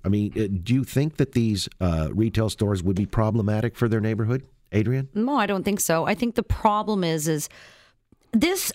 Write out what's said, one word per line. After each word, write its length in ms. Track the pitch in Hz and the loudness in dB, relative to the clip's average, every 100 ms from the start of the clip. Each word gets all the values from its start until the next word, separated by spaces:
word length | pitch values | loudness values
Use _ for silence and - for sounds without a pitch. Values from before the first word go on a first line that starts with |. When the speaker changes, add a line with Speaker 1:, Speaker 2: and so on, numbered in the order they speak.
Speaker 1:
I 60 | 95 | 0
mean, 240 | 104 104 - | 0 0 -2
uh, 120 | 104 95 | -2 -2
do 100 | 85 | 0
you 100 | 127 | 0
think 340 | 123 131 151 - | 0 0 0 0
that 160 | 135 | 0
these, 360 | 123 113 98 - - | 2 0 0 -4 -2
uh, 300 | 90 80 78 | 0 0 0
retail 380 | 98 113 110 110 | 0 0 0 -2
stores 320 | - 104 98 | 0 0 0
would 140 | 90 95 | 0 0
be 100 | 98 | 0
problematic 720 | - 110 107 101 107 113 - | 0 0 2 0 0 -2 0
for 120 | 120 | 0
their 140 | 110 | 0
neighborhood, 400 | 107 110 110 131 - _ - | -2 -2 -2 -2 -6 _ -4
Adrian? 380 | 104 110 131 135 | 0 0 -2 -4
Speaker 2:
No, 220 | 208 247 285 | -2 0 0
I 80 | 202 | 0
don't 180 | 196 | 0
think 160 | 202 196 | 0 -2
so. 260 | - 165 156 | 0 0 0
I 80 | 214 | -2
think 180 | 240 | -2
the 80 | 233 | -2
problem 600 | - - 220 208 208 202 | -2 2 2 2 0 0
is, 240 | 170 160 156 | 0 0 0
is 220 | 151 - - - - _ _ _ _ _ 226 | -2 -4 -14 -20 -20 _ _ _ _ _ 2
this 360 | 330 381 - | 2 0 -4